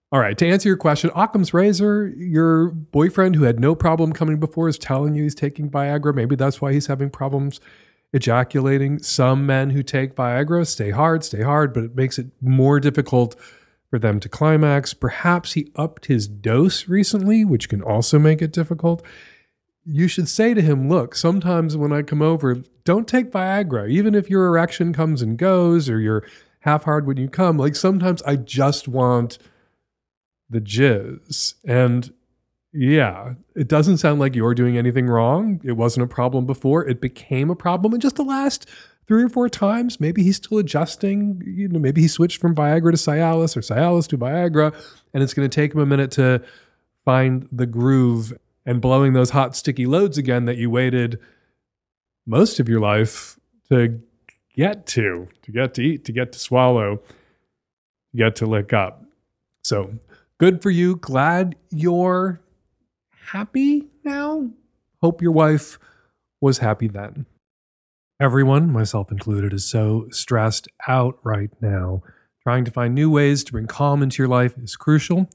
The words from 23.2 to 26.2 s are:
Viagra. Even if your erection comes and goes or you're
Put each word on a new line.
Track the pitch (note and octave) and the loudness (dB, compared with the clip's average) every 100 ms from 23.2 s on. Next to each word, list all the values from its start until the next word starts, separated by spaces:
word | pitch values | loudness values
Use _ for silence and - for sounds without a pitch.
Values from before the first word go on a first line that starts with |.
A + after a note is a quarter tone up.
| B3 | -2
Viagra. | F#3+ F#3 G3 F#3 A#2+ G2+ | -4 -2 -2 -2 -4 -2
Even | E3 G#3+ | 0 2
if | G#3 F#3+ | 2 2
your | F#3+ F#3 | 2 2
erection | E3 E3+ - F3 | 2 0 -2 -2
comes | D3+ D#3+ C#3+ | 0 0 0
and | A2+ A2+ | -2 0
goes | F#3 F#3 F3 E3+ C3+ | 2 4 4 2 2
or | A2 | 0
you're | G#2+ G#2+ | 0 -2